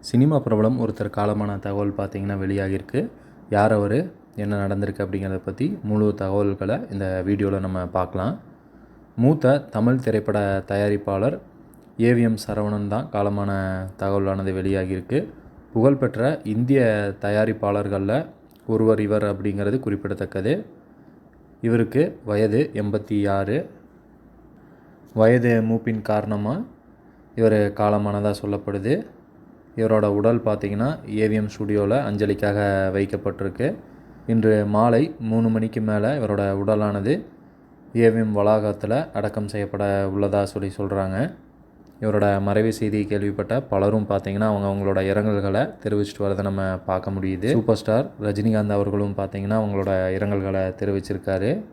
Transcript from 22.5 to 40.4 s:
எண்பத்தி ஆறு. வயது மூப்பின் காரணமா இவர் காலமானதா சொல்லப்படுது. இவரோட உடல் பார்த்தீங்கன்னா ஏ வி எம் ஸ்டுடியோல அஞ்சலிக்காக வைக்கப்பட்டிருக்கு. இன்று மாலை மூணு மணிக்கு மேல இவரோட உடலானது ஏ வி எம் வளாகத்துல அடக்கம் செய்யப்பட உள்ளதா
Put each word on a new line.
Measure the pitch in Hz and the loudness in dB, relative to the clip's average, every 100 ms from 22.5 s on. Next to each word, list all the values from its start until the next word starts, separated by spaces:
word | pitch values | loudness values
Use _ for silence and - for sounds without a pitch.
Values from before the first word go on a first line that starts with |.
| 110 151 - | 2 0 -2
எண்பத்தி | 104 104 101 104 101 98 | -4 -4 -2 -2 0 0
ஆறு. | 98 127 - - - - - - - - - - - - - - - 110 | 0 -4 -4 -14 -20 -20 -20 -20 -20 -20 -20 -20 -20 -20 -20 -20 -10 2
வயது | 110 123 120 117 110 | 6 6 4 2 2
மூப்பின் | 113 120 110 104 | 0 -2 -4 -2
காரணமா | 107 104 104 104 156 247 - - - - - - - | -2 -2 -4 -2 -4 -6 -14 -20 -20 -20 -20 -14 2
இவர் | 113 107 101 101 | 4 4 2 2
காலமானதா | 104 104 101 101 104 101 | 2 2 0 -2 -2 -2
சொல்லப்படுது. | 101 98 - 101 98 170 226 - - - - - - - | -4 -4 -4 -6 -2 -2 -4 -18 -20 -20 -20 -20 -16 -4
இவரோட | 110 110 104 101 | 2 4 2 2
உடல் | 107 117 113 | 2 2 0
பார்த்தீங்கன்னா | 107 104 101 123 160 - 107 | -2 -2 -2 -2 -4 -6 0
ஏ | 107 | 2
வி | 107 | 2
எம் | 104 | -2
ஸ்டுடியோல | - 104 104 101 120 123 | -6 -2 0 2 0 0
அஞ்சலிக்காக | 101 104 101 104 101 101 98 95 | -2 0 0 0 2 2 2 0
வைக்கப்பட்டிருக்கு. | 95 98 98 101 92 98 - 127 214 - - - - - | 0 -2 -2 -6 -4 -8 -2 -4 -4 -12 -20 -20 -18 0
இன்று | 113 110 107 104 | 2 6 4 4
மாலை | 104 120 117 156 - 113 | 4 4 4 2 -2 -2
மூணு | 113 113 | 2 2
மணிக்கு | 113 110 113 107 | 0 -2 -2 -2
மேல | 107 107 147 | 0 0 0
இவரோட | 107 101 101 98 | 0 0 0 0
உடலானது | 101 107 104 101 98 175 - - - - - - - 117 | 2 2 2 0 0 -2 -4 -20 -20 -20 -20 -20 -8 4
ஏ | 113 | 4
வி | 113 | 6
எம் | 110 104 | 0 2
வளாகத்துல | 101 107 104 101 104 120 160 110 | 4 4 2 -4 -2 -2 -2 -4
அடக்கம் | 104 110 104 | -4 -4 -6
செய்யப்பட | 104 98 101 101 98 98 | -6 -6 -2 0 0 0
உள்ளதா | 95 101 101 | 0 2 2